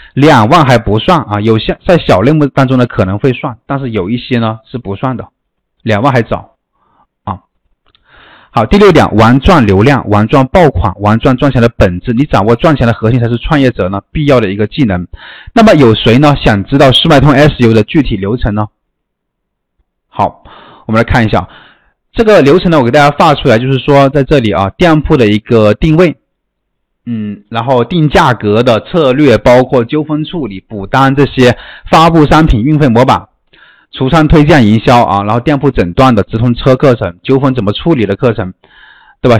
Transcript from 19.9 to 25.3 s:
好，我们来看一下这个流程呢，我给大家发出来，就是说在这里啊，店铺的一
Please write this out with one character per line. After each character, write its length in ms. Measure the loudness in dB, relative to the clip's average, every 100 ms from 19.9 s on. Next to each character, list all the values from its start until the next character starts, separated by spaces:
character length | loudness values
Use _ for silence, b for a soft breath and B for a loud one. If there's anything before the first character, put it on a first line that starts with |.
| _ _
好， 340 | -6 -6 -6 B B B B -4
我 40 |
们 80 | -2
来 40 |
看 200 | 0 0 0
一 40 |
下 180 | -2 -6 b b b b _ _
这 120 | -4 2
个 160 | 4
流 180 | 4 2
程 120 | 2
呢， 80 | 0
我 40 |
给 80 | 2
大 80 | 2
家 160 | 2 2
发 160 | 0 0
出 120 | 0
来， 120 | 0
就 120 | 0
是 60 | -2
说 320 | 0 2 2
在 140 | 0
这 160 | 0 0
里 120 | 0
啊， 180 | -2 -4
店 280 | 0 0 0
铺 140 | 0 0
的 120 |
一 100 | 2